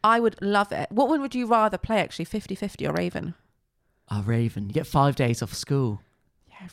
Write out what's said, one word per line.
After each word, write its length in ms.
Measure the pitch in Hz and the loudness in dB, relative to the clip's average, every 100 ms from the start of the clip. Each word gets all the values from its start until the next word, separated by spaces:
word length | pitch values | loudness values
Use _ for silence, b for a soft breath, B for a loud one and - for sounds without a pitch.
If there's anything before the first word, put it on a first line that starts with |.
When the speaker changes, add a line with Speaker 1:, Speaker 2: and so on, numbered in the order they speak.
Speaker 1:
I 160 | 214 233 | 4 4
would 220 | 226 - | 2 0
love 300 | 196 202 202 | 0 2 2
it. 180 | - - | -4 -2
What 160 | 208 269 | 2 2
one 140 | 311 | 2
would 120 | 277 254 | 0 -4
you 100 | 233 | 2
rather 300 | 226 214 190 | 4 4 0
play, 220 | - 220 | 0 0
actually, 260 | 170 - 170 | 0 -4 -6
fifty 300 | 214 - 190 | -6 -6 -8
fifty 300 | 202 - - | -8 -4 -2
or 60 | |
Raven? 420 | 160 175 - - - _ _ _ _ _ _ _ | -2 -2 -4 -8 -12 _ _ _ _ _ _ _
Speaker 2:
Oh, 100 | 104 | -4
Raven. 460 | 101 117 117 - 101 | 0 0 0 -4 -4
You 60 | |
get 120 | 127 - | -4 0
five 300 | 147 143 135 | 2 2 2
days 260 | 123 117 | 0 0
off 100 | 110 - | -4 -8
school. 440 | - 139 127 104 _ _ _ _ _ | -2 0 0 -4 _ _ _ _ _
Speaker 1:
Yeah, 200 | - 180 | -20 -18